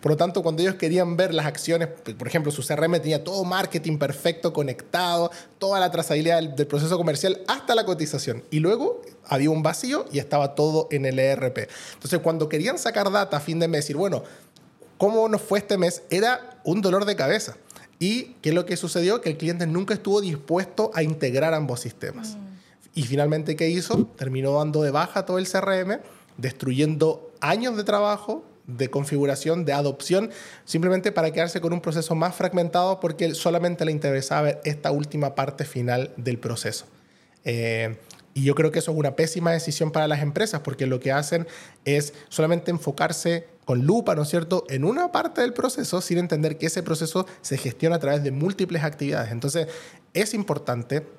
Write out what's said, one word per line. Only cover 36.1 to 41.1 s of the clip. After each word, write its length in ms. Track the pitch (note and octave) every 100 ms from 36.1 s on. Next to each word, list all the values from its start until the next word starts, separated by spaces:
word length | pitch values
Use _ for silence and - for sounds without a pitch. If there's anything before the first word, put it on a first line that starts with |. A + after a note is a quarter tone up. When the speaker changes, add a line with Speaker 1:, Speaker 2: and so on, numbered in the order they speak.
| -
Speaker 1:
del 200 | A#2+ A#2+
proceso. 460 | A#2+ A#2 A2 - - - _ _ _ _
Eh, 520 | - A#2 A#2 A2+ A2+ A2+ - - -
y 80 | C#3
yo 120 | C#3
creo 160 | C#3 D#3+
que 100 | E3
eso 100 | D#3+
es 80 | D#3+
una 180 | D3 C#3
pésima 360 | D#3+ F#3 E3+
decisión 380 | E3 D#3+ D3 D#3+
para 160 | D#3 D#3
las 140 | D3
empresas 400 | D3 C#3+ C#3+ D3
porque 260 | C#3+ B2+ C3+
lo 140 | B2+
que 120 | C3+